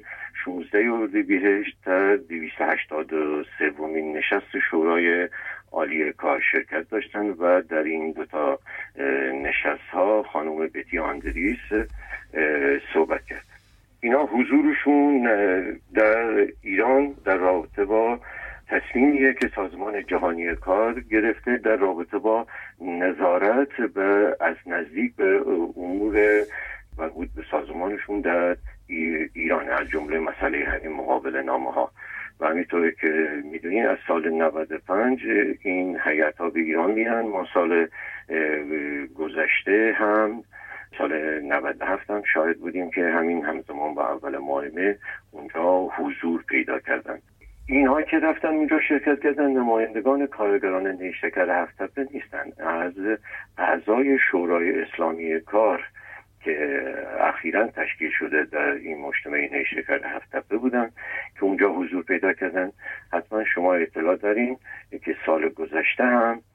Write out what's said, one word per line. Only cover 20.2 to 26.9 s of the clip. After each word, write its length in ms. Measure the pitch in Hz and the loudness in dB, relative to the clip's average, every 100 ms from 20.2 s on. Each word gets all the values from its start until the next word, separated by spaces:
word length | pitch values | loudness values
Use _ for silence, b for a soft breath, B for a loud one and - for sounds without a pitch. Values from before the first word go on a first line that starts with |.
| 90 82 85 | 0 -2 -4
کار 460 | 85 - 95 113 117 | -4 0 2 2 0
گرفته 560 | - 107 110 104 - 120 | 0 2 2 0 0 0
در 200 | 113 110 | 2 4
رابطه 420 | 95 85 85 104 | 2 0 -4 -2
با 280 | 101 110 117 B B - | 2 2 0 B B -12
نظارت 1000 | 87 87 90 - 92 87 98 120 143 - 120 | -8 -2 0 2 2 4 4 4 2 0 -4
به، 420 | 196 190 101 104 - | 0 4 4 4 2
از 160 | - - - | -2 -2 -4
نزدیک 500 | 85 80 82 120 - | -6 -4 -2 -2 2
به 240 | 98 98 98 92 82 - | 4 4 2 0 0 -4
امور 640 | 87 95 107 104 107 107 104 B B B - | -6 -2 0 4 6 6 2 B B B -14